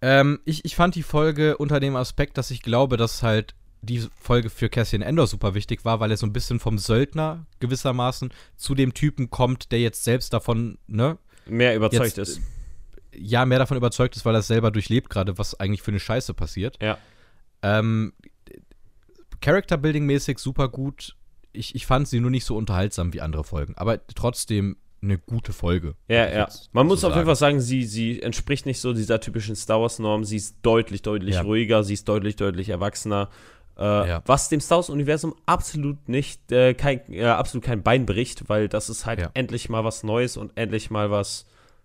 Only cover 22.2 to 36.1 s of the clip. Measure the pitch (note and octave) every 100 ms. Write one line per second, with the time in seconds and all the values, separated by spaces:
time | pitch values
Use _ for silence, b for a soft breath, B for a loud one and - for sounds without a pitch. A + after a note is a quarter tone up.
22.2 | B2 C3 - A2 G#2+ F#2 G2+ - F2 -
23.2 | D#2 D2+ - D#2 C#2 - A2 A2 - -
24.2 | A#2 - - G#2+ G2 - - - G2+ F#2+
25.2 | - A2+ - - F2 F2 F2 - - A#2
26.2 | G2+ G#2+ G#2 - - B2 D#3 G3 F#3 D#3+
27.2 | E3 C3 C#3+ C#3+ A#2+ C3 A#2 A2 A2+ A#2+
28.2 | A#2 - - C#3+ C#3 B2 B2+ A#2 G#2+ A2
29.2 | - A2 G#2 G#2 - A2 A#2 - G#2+ G#2+
30.2 | G2+ G#2+ - - A#2+ A2+ A2+ G2 G#2+ G#2+
31.2 | F#2+ F#2 F#2 A2 A2 A2 G2+ G2+ - G#2
32.2 | G2+ G#2 G2 F2 G2+ F2+ G2+ - G#2+ G2+
33.2 | G2 b b b b - G#2 G#2 F2+ E2
34.2 | - C3+ - D3+ - E3+ F3 D3 C#3 D#3
35.2 | D#3+ - - F3 - D3 C#3+ C#3+ -